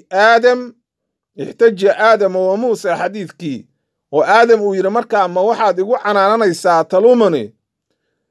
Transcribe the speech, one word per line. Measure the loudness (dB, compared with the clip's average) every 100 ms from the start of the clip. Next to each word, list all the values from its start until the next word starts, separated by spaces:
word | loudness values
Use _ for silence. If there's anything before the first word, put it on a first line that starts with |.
| -6
Aadam, | 0 4 4 2 0 -6 _ _ _ _ _ _ -14
"ixtaja | -10 0 0 2 0 2
Aadama | 2 2 0 0
wa | -2 -2
Muusa" | -2 -4 -4 -4
xadiidkii, | -4 -8 -14 -12 -10 -10 -14 _ _ _ -6
oo | -2
Aadam | 2 2 4 2
uu | 0
yidhi, | -2 -2
"Markaa | -4 -2 -2 -2
ma | -2
waxaad | -2 0 -2 -2
igu | -2 -4
canaananaysaa, | -2 0 0 2 0 -2 0 0
talumani?" | 0 2 4 4 2 0 -6 _ _ _ _ _ _ _ _